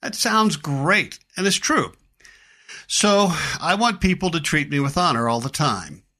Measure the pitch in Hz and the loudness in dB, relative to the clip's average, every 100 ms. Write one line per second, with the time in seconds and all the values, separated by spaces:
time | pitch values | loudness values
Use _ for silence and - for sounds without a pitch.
0 | - - 240 220 220 151 151 139 143 202 | -8 -4 2 4 4 0 -4 -2 2 2
1 | - - _ - 190 190 - 311 107 - | 2 -8 _ -4 -2 0 0 0 0 -8
2 | _ _ - - _ _ _ - - - | _ _ -20 -20 _ _ _ -20 -6 0
3 | 208 202 202 160 143 120 156 196 233 220 | 2 4 2 0 -4 -4 -2 0 0 0
4 | 190 180 185 165 147 151 147 143 139 143 | 0 0 -2 -2 -2 -2 -2 -2 -2 0
5 | 180 117 117 117 120 - 143 104 87 73 | 0 2 0 0 -2 -2 0 0 -8 -18
6 | _ _ | _ _